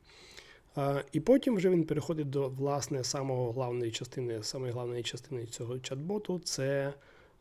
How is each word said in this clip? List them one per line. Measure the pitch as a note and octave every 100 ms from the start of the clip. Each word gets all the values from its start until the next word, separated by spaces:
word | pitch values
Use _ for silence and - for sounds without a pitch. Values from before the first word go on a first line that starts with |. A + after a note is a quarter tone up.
| - - - - - - - D3
Е, | C#3 C#3+ -
і | D3+
потім | D#3+ C4 C4+ G3+
вже | F#3
він | F3
переходить | D#3 D3+ D3+ D#3 C#3+
до, | C#3 C3+
власне, | C3 C#3+ C#3+ - C#3
самого | B2 C#3+ C3+ B2+ A#2+
главної | B2 B2 B2 A#2
частини, | A2 B2+ C3+ A#2+ A2
самої | G#2+ C#3 B2+
главної | A#2+ B2 A#2+
частини | A2+ B2 - B2+ A#2
цього | - A#2
чат-боту, | B2+ - C3+ E3 G#3 G#3 F3+
це, | - - C3+ C#3 C#3 C#3 - - - -